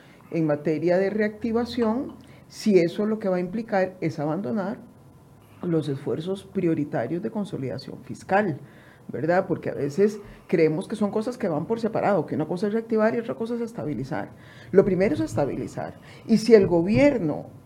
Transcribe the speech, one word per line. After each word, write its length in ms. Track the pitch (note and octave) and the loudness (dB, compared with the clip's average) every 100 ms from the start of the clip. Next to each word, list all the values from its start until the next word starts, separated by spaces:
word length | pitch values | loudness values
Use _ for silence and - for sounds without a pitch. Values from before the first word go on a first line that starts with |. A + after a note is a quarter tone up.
| - - - | -20 -20 -8
en 160 | E3+ D#3 | -2 0
materia 500 | D3 E3 D#3 E3+ F3+ | 0 0 0 2 2
de 140 | G3 | 2
reactivación, 1040 | G#3 G#3+ G#3+ A#3 A3+ A#3+ B3 A3 A#3 E4 - - - - | 0 -2 -2 -2 -2 -2 0 0 0 -4 -10 -20 -20 -20
si 300 | - A3 F#3 | -4 4 4
eso 260 | E3+ G#3 | 4 0
lo 140 | G#3 G#3+ | -2 -2
que 100 | G3 | -2
va 80 | F3+ | -2
a 40 | |
implicar 580 | F#3 A3 A3+ G3 F#3 - | -2 -6 -2 0 0 -2
es 180 | E3 - | -6 -2
abandonar 600 | D3 D#3+ A#3 A3+ F#3 B3 - - - - - - - - | -2 -2 -2 -4 -4 -6 -12 -20 -20 -20 -20 -20 -20 -10
los 280 | F3+ D#3+ D3+ | -2 0 0
esfuerzos 540 | C3+ - D3+ E3+ G3 | -4 -4 -4 -4 -8
prioritarios 800 | - - E3+ D#3 C#3+ D3 A#2+ E3 | -6 -2 0 0 -2 -4 -4 -4
de 80 | A3 | -6
consolidación 680 | G#3+ F#3+ - C3 - - - | -6 -6 -6 -6 -8 -10 -14
fiscal, 560 | - G#2+ - G3 G#3 C#3 - - - - - | -14 -12 -2 0 2 -2 -8 -20 -20 -20 -12
¿verdad? 320 | A2+ D#3 F3+ F3+ | -4 0 0 0
Porque 220 | D#3+ - | -2 -4
a 60 | |
veces 460 | - C#3 C#3 G#3 - - - - | -4 -2 2 2 2 -12 -20 -2
creemos 420 | F3+ D#3 D#3 - | 4 4 2 -4
que 80 | G#3 | -2
son 140 | G#3 | -2
cosas 260 | G#3+ A3 A#3+ | -2 -4 -4
que 100 | F#3+ | -2
van 200 | D3+ E3 | -2 -2
por 140 | A3+ | -2
separado, 440 | A3 D#3 D3+ G3 | -2 0 2 2
que 120 | D3 B2 | 0 -2
una 100 | D#3 | -2
cosa 220 | F3+ G#3 | -2 -2
es 40 | |
reactivar 420 | A3+ A3+ A3 G#3+ | -2 0 2 2
y 40 | A#3+ | 2
otra 160 | A3+ | -4
cosa 220 | C4 A3+ A#3+ | -6 -6 -6
es 40 | |
estabilizar. 720 | A#3 A#3 D3+ A#2 C3+ G2 - - - - - | -6 -6 -6 -6 -6 -6 -8 -12 -20 -20 0
Lo 160 | F#3 G3+ | 4 4
primero 300 | F3 G3 D4+ | 4 2 0
es 40 | |
estabilizar. 800 | D#4+ - C3+ A2 - - D2+ - - - - | -2 0 -2 -2 -6 -8 -10 -12 -20 -12 2
Y 120 | A3 | 2
si 160 | - | 8
el 120 | A3+ F#3 | 8 8
gobierno 800 | E3+ F3 A#3 C#4+ B3+ D#3+ E2 - - | 4 4 6 6 4 0 -2 -8 -16